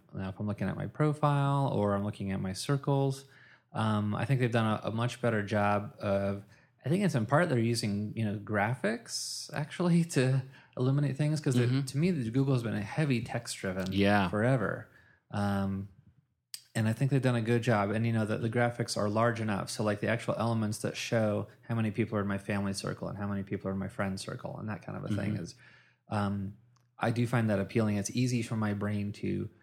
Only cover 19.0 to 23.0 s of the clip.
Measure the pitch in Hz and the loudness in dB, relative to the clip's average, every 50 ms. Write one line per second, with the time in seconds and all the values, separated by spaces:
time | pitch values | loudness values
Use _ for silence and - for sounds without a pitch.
19 | 104 104 104 110 117 120 113 107 110 107 101 95 87 - - - 107 107 104 98 | 0 0 2 2 2 2 2 0 -2 -2 -2 -2 -4 -4 -4 -2 0 0 0 0
20 | - 101 113 120 - - - - 107 117 117 113 110 107 107 - - - - - | 0 0 -2 0 -2 -2 -2 0 0 0 0 0 0 -2 -2 -4 -4 -6 -6 -6
21 | - - 120 113 110 107 104 104 104 - - - - - 117 117 113 110 98 - | -4 -2 0 2 2 2 0 0 -2 -6 -10 -14 -8 -4 -2 0 0 0 0 0
22 | 110 104 110 104 98 101 98 98 - - 104 101 101 98 98 - - 95 92 - | -2 0 0 0 0 0 -2 -2 -2 -2 -2 -2 0 -2 -2 -4 -4 -6 -6 -6